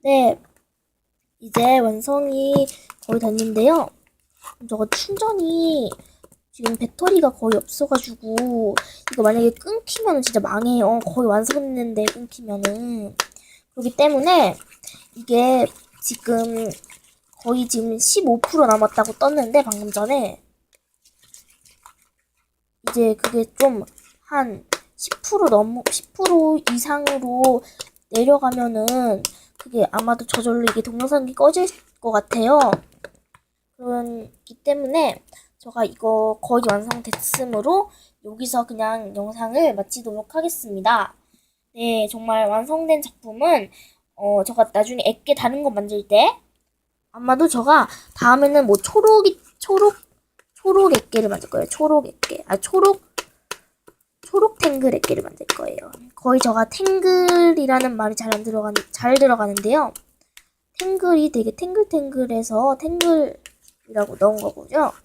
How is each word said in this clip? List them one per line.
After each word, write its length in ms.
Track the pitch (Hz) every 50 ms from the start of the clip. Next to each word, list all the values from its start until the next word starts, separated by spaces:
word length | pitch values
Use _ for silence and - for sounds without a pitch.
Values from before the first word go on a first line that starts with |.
| _
네, 360 | 269 277 269 254 233 - - _ _ _ _ _ _ _ _ _ _ _ _ _ _ _ _ _ _ _ _
이제 400 | - 226 208 233 233 247 262 262
완성이 880 | 240 226 214 214 233 - 277 277 285 277 269 269 269 277 277 277 277 269 - - - _ - _ -
거의 140 | - 226 233
됐는데요. 680 | 226 220 214 220 226 226 220 214 220 269 320 330 262 - _ _ _ _ _ _ _ _ _ _ - - - _ 240 233
저거 180 | 233 214 214
충전이 1040 | 220 - - - - 392 392 440 440 440 392 339 320 330 330 330 330 320 294 240 208 - - - _ _ _ _ - _ _ _ _
지금 260 | _ - 240 226 233
배터리가 540 | 226 240 226 _ - 339 370 403 359 320 269
거의 260 | 254 - - 220 220
없어가지고 1160 | 202 196 - - - 285 277 277 254 254 - 226 - - 220 220 226 247 254 240 233 226 208 202 - - - - - - - -
이거 100 | - 220
만약에 280 | 214 220 233 233 233
끊기면 720 | 233 - - 339 427 453 440 - - - 453 427 339 277 254
진짜 180 | - - 226
망해요. 600 | 202 - - 208 233 240 247 240 220 196 226 233
거의 280 | 214 - - 254 247 226
완성됐는데 760 | 202 214 226 240 269 294 277 269 262 247 240 233 226 214 214
끊기면은. 1080 | 208 - 240 240 240 - - 240 220 202 202 196 202 202 220 233 240 240 226 208 202 226 - - - _ - _ _ - _ _ _ _
그렇기 220 | - 240 247 247
때문에 600 | - 285 302 294 269 277 339 370 339 269 190 160 - - _ _ _ - - - - - _ _
이게 500 | 240 233 - 240 240 240 254 262 254 233 - - - _ _ _ _
지금 680 | - - 240 - - - 233 226 226 233 226 226 226 226 262 - - _ - - _ _ _ _ _ _ _ _ -
거의 260 | 233 240 254 247 240
지금 300 | - 233 220 226 226 226
십오 420 | - - - 427 392 277 233 233
프로 260 | - - - 320 294
남았다고 480 | 233 214 214 214 214 - - 214 208 220 -
떴는데, 440 | - 277 294 302 254 226 233 285 277
방금 280 | 226 208 202 208 208
전에. 520 | 202 202 208 226 269 285 233 190 - _ _ _ _ _ _ _ _ _ _ _ _ _ _ _ _ _ _ _ _ - _ _ _ _ _ - _ _ _ - _ _ _ _ _ _ _ _ _ _ _ _ _ _ _ _ _ _ _ 226
이제 260 | - 240 233 226 214
그게 280 | 214 - - - 233 226 - _
좀 280 | - 269 269 247 214 - - _ _ _ _ _ _ _ _
한 340 | 294 285 262 240 202 - - _ - - _ _ _
십 140 | _ - - - - -
프로 260 | - 415 403 403 302
넘-, 340 | 220 208 214 220 233 247 240 -
십 220 | - - - _ _
프로 440 | - 381 392 359 339 320 311 311 302 311 -
이상으로 920 | 240 240 240 302 294 294 294 285 277 277 262 247 240 247 262 262 254 247 254 - - _ - - _ _ _ _
내려가면은 1120 | - 226 240 262 285 277 277 254 247 247 240 240 226 220 214 233 247 254 247 240 208 196 240 - - - _ _ _ _
그게 260 | - 254 247 240 202 -
아마도 340 | - 208 226 226 233 233 233
저절로 380 | 233 - - 226 240 233 240 233 226
이게 100 | - 220
동영상이 540 | 220 254 226 233 254 269 294 285 262 254 262
꺼질 320 | - 269 294 320 359 359 370 - - _ _ _ _
것 100 | - 233 220
같아요. 580 | 208 202 _ - 233 220 233 285 294 277 226 - - - _ _ _ _ - _ _ _ _ _ _ _ _ _ _ _ _ _
그렇기 840 | _ 247 247 240 240 240 240 233 233 214 - _ _ _ - 233 _ _
때문에 600 | 285 285 285 285 254 269 330 311 254 180 - _ _ _ - _ _ _ _
제가 260 | _ 240 - 233 226
이거 540 | 196 - _ - 220 220 220 220 220 214 214
거의 220 | - - 247 240 233 226
완성됐으므로 1200 | 202 202 214 233 233 240 233 - - - - - - - 262 247 233 214 208 269 349 392 403 392 _ _ _ _ _ _ _
여기서 420 | 208 214 220 254 247 - 220 233
그냥 480 | - 240 220 220 220 226 226 220 196 202
영상을 600 | 202 202 208 220 226 233 226 226 285 330 311 233
마치도록 600 | 196 196 _ - 254 226 233 208 214 214 _ -
하겠습니다. 800 | 320 320 339 - - - 226 202 196 190 214 240 226 196 - _ _ _ _ _ _ _ _ _ _ _ _ _
네, 320 | 233 233 233 226 220 214 208
정말 380 | - 226 226 226 220 220 220 202
완성된 540 | 208 220 233 277 311 320 330 320 320 302 294
작품은, 680 | - _ _ _ 226 214 226 269 339 339 262 196 196 _ - - _ _ _ _ _ _
어, 300 | - 196 208 208 202 196
제가 260 | - 233 233 220 220 -
나중에 300 | 202 214 220 254 247 -
액게 300 | - 226 _ _ - 285
다른 280 | - - 240 254 277 294
거 80 | 277
만들 360 | 220 202 202 208 214 208 202
때 320 | _ 208 208 262 392 480 - _ _ _ _ _ _ _ _ _ _ _ _ _ _ _
아마도 360 | 226 240 247 254 262 320 330
제가 400 | - 240 226 269 302 302 226 - - - - _ -
다음에는 520 | - - 240 247 262 285 285 285 294 277
뭐 100 | 220 202
초록이, 640 | 196 - - - 427 415 440 440 427 381 392 - - _ _ _ _
초록, 380 | - - 392 381 415 415 - - _ _ _ _ _ _ _ _ _ _ _
초록 420 | _ _ 381 370 381 392 370 320
액게를 320 | - - _ - 226 220 208
만들 220 | 202 - - -
거예요. 160 | - - - -
초록 380 | - - 311 302 311 302 277
액게. 380 | - - _ - - - - -
아, 100 | - 185
초록, 460 | 196 - - - 381 370 392 392 392 _ _ _ - - _ _ _ _ _ - - _ _ _ _ _ _ _ _ _ _ _ _ - - -
초록 240 | 392 427 427 - _
탱글 360 | - 330 285 269 262 262 -
액게를 260 | - - - - - -
만들 240 | - - - -
거예요. 440 | - - - - - - - - - - - - - _
거의 260 | - - 254 254 262
제가 280 | 247 247 220 226 226 220
탱글이라는 1300 | - - 381 381 381 381 359 370 370 370 359 349 349 349 349 339 330 320 285 262 262 262 254 262 240
말이 200 | 220 220 214 220
잘 180 | 214 233 220 214
안 80 | 208 214
들어가는, 320 | 226 220 220 208 214 208 196 - _
잘 240 | - - - 247 254
들어가는데요. 760 | 269 269 262 240 226 214 202 202 196 196 208 247 311 294 226 - - _ _ _ _ _ _ _ - _ _ _ _ _ _ _ _
탱글이 500 | 370 370 381 381 359 349 349 311 302 302
되게 240 | - 240 220 226 220
탱글탱글해서 1200 | - 349 359 370 427 415 403 - 320 285 277 277 262 254 240 240 226 226 - 226 220 247 277 269 269
탱글이라고 1400 | - 320 339 349 339 339 330 311 294 - - - _ - _ _ _ _ _ _ _ _ 226 214 208 202 - -
넣은 180 | 190 208 214
거고요. 560 | 214 214 208 - - - - - 294 302 - - - _